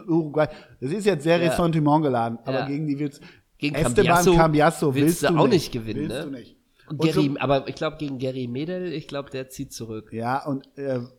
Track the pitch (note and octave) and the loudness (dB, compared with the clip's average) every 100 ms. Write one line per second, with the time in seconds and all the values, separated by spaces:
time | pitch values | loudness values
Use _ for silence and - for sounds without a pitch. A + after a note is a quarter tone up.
0 | - D#3+ D3+ D3 D3 - - - B2+ G#3 | -2 0 0 0 -2 -4 -20 -10 -6 0
1 | G3+ E3 D#3 E3+ E3+ - E3+ D#3+ D3 D#3 | 0 2 2 2 2 2 2 2 4 4
2 | D3 B2 A#2 A#2 - C3 C3+ C#3+ D3+ C#3 | 2 0 -2 -4 -4 -4 -4 -4 -4 -4
3 | D3 - - - _ _ D3 D#3 D#3+ G#3 | -6 -8 -20 -20 _ _ -4 0 2 4
4 | F#3 F3 F3 E3+ D#3+ D3 C#3+ D3 D#3 C3+ | 4 6 6 6 6 6 4 4 0 4
5 | D3+ E3+ C#3+ D#3 G#3 F#3 - A#2+ A2 A#2+ | 2 2 2 4 4 4 0 -8 -6 -6
6 | D#3 C3+ D#3 C3 G2 _ _ _ - C#3+ | -6 -6 -8 -12 -16 _ _ _ -14 -2
7 | D#3+ D#3 C#3+ C#3+ C3 C#3 C3+ - D#3 D3+ | 0 2 0 0 0 0 -2 -6 -6 -6
8 | D3 B2+ C3 C3 B2 B2 D3+ F3+ F3+ D#3 | -8 -6 -6 -6 -8 -6 -8 -8 -8 -8
9 | D#3 C#3+ C#3 C3 C3 - C3+ - A2+ G#2+ | -8 -10 -8 -12 -12 -12 -12 -12 -10 -12
10 | - A2+ A#2 C3+ D3+ C#3 - - C#3 B2+ | -10 -8 -4 -4 -4 -8 -8 -10 -6 -4
11 | A#2+ | -6